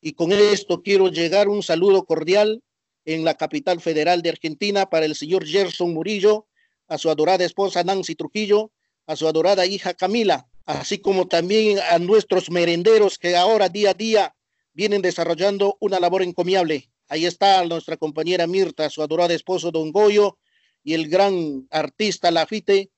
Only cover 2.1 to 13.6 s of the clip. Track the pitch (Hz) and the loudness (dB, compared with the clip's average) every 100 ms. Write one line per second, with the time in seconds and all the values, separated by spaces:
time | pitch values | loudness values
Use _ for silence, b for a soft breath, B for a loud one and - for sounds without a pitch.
2.1 | 160 160 196 214 220 _ _ _ _ - | -4 0 2 2 -2 _ _ _ _ -8
3.1 | 160 160 151 156 151 143 175 170 151 151 | -4 -2 -2 -4 -4 -4 -4 -2 -2 0
4.1 | 180 170 156 165 151 208 202 190 165 156 | 0 -2 -6 -8 -6 -4 -2 0 0 0
5.1 | 151 151 185 156 180 185 - 175 160 170 | -4 -2 -2 0 -2 -2 -2 -4 -4 -4
6.1 | 208 202 214 _ _ _ _ _ 156 165 | 0 2 2 _ _ _ _ _ -4 -2
7.1 | 151 156 190 175 - 196 175 175 190 170 | 0 2 2 0 -2 -2 -2 -2 -4 -6
8.1 | 165 156 214 214 208 220 _ _ _ - | -10 -8 -6 0 0 0 _ _ _ -12
9.1 | 151 160 160 170 190 180 202 185 175 185 | -4 -2 0 2 2 0 -2 -8 -4 -2
10.1 | 226 208 147 - - - 143 - 196 202 | 0 0 0 -4 -20 -10 -8 -6 -4 -2
11.1 | 190 180 170 175 214 214 196 - 170 175 | 0 0 0 0 2 2 0 0 0 4
12.1 | 214 - 190 165 175 170 170 185 220 202 | 2 2 -2 0 -2 0 2 4 4 4
13.1 | - 175 175 180 220 | 0 -2 2 4 4